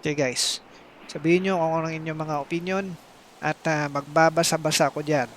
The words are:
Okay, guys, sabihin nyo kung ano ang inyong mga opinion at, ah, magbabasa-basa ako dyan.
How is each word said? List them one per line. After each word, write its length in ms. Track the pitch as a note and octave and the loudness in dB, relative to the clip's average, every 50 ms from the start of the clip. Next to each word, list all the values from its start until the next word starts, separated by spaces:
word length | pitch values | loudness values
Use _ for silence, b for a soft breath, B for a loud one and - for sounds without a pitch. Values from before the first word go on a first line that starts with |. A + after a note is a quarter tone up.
Okay, 160 | - D#3 D3 | -4 -4 -2
guys, 480 | C#3+ C#3 B2+ B2 - - - - - - - B B B - - - - | 0 0 0 0 -2 -2 -2 -4 -6 -10 -18 B B B -20 -20 -20 -18
sabihin 400 | - - D#3+ D3 D#3+ E3+ F#3 F#3 | -12 -12 -4 2 2 2 4 4
nyo 160 | F#3+ F#3+ F3 | 2 0 2
kung 240 | D#3+ D#3+ D#3+ E3 D#3+ | 0 0 0 0 -2
ano 20 | E3 D#3+ | -2 -6
ang 40 | D#3+ | -6
inyong 200 | D#3+ D#3+ D#3 D#3 D#3 | -6 -6 -6 -6 -4
mga 120 | D#3 D#3 D3 | -4 -4 -4
opinion 440 | C#3 - E3+ E3+ E3+ F3+ F#3+ F#3+ G3 F#3+ E3+ - - - - - - - - - - | -4 -2 -4 -4 -2 -2 -4 -4 -4 -6 -10 -12 -16 -20 -20 -20 -20 -20 -20 -6 -4
at, 160 | D3+ D#3 - - D#3+ | -4 -4 -2 -2 -2
ah, 240 | D#3 D3+ D3+ C#3+ C#3+ | 0 0 0 -2 -2
magbabasa-basa 960 | C#3+ C#3 C#3+ D3 D#3+ D#3+ E3 D#3+ E3 E3 - - D#3+ D#3 D#3 D3+ - D#3+ C#3 | -4 -6 0 4 6 6 6 6 4 2 2 2 0 0 0 2 2 2 2
ako 160 | - D3+ D3+ | 2 -2 -2
dyan. 240 | D3+ D#3 C#3+ B2 A#2 - | 0 0 0 0 -2 -6